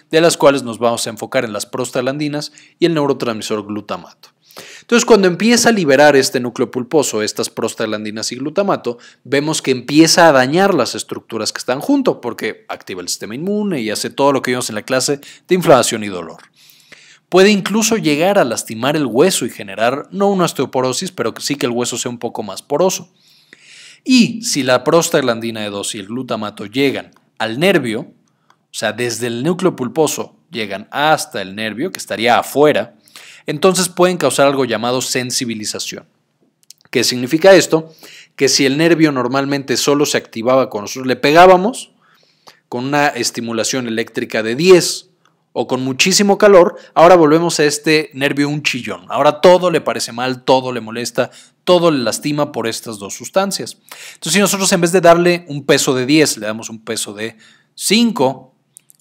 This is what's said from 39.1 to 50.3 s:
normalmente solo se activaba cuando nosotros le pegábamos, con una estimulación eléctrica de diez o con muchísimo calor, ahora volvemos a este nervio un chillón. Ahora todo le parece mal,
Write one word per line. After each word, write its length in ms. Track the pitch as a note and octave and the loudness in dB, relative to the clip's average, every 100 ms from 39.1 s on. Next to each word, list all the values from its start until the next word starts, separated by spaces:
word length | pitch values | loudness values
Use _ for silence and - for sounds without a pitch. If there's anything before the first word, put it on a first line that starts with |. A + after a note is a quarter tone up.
normalmente 640 | C3+ A#2+ C3+ C#3 C#3 C3+ A#2+ | 0 -2 -2 -2 -4 -4 -2
solo 280 | - C#3+ | 0 2
se 140 | D3 B2 | 2 -2
activaba 500 | - A#2 A2+ C3 B2+ | -6 -6 0 0 0
cuando 160 | G#2+ G2+ | -4 -10
nosotros 200 | C3 C3 | -8 -4
le 80 | |
pegábamos, 800 | B2 C#3+ D#3 F#3 F3+ G3 C4 - _ _ _ _ _ _ _ - | -2 2 6 8 6 2 -6 -14 _ _ _ _ _ _ _ -14
con 180 | B2 C3 | -10 -4
una 200 | C#3+ D3 | 0 0
estimulación 800 | A#2+ A2+ - A#2 A2+ G#2+ C3+ A#2+ | 0 -6 -6 -8 -4 -4 -4 -4
eléctrica 560 | A2+ A2+ - A#2 A2+ | -6 -6 -6 -6 -4
de 140 | A2 B2 | -4 0
diez 540 | F3+ F3+ - - - _ _ _ _ | 6 6 6 -6 -14 _ _ _ _
o 160 | A#2+ A#2 | -8 -4
con 120 | B2+ | -4
muchísimo 560 | C3 C3 F#3+ F#3 G3+ G3 | -4 -2 0 2 2 4
calor, 380 | G#3 G3 F3 - - | 8 8 6 2 -6
ahora 220 | - E3 | 4 6
volvemos 460 | F#3 D3+ D#3+ E3+ - | 8 6 4 0 0
a 40 | |
este 460 | D3 D3 D#3+ D#3 D3+ | 0 0 0 0 -2
nervio 340 | C3+ C#3 C#3 C#3+ | -4 -4 -2 -2
un 160 | D3 | -2
chillón. 420 | C#3+ B2+ G#2+ F2 F#2 | -4 -6 -8 -12 -8
Ahora 320 | A2 D3 C#3+ | 0 0 4
todo 300 | F#3 F3+ F3+ | 6 6 4
le 100 | D#3+ | -2
parece 300 | A#2+ A#2 - | -2 -6 -6
mal, 320 | A#2 B2+ | -6 -6